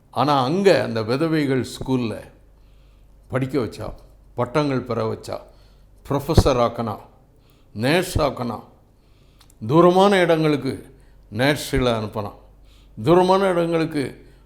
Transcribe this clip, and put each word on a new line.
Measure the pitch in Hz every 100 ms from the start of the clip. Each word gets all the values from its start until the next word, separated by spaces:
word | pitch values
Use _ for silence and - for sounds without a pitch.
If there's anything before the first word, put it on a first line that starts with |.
| _
ஆனா | - 139 143
அங்க | 127 180 196 139
அந்த | 117 113
விதவைகள் | 107 135 165 156 139 131
ஸ்கூல்ல | 113 - - 131 113 95 - - _ _ - - - _ - - -
படிக்க | 131 131 147
வச்சா, | 107 - 95 - - - -
பட்டங்கள் | - - 156 147 127
பெற | 110 113 110
வச்சா, | 110 - 101 - - - - - - -
புரொஃபஸர் | 139 139 156 160 123
ஆக்கனா, | 117 - 113 98 - _ _ _ _ _ _
நர்ஸ் | 104 123 170 180 -
ஆக்கனா, | 143 117 120 104 - _ _ _ _ _ _ _ _ _ 110
தூரமான | 156 175 185 196 196
இடங்களுக்கு | 170 160 156 143 131 - - - - - -
நர்ஸுகளை | 104 135 147 - 135 123
அனுப்பினா, | 113 107 110 101 - - - - - - -
தூரமான | 113 180 185 190 196
இடங்களுக்கு | 175 170 165 160 151 127 - - -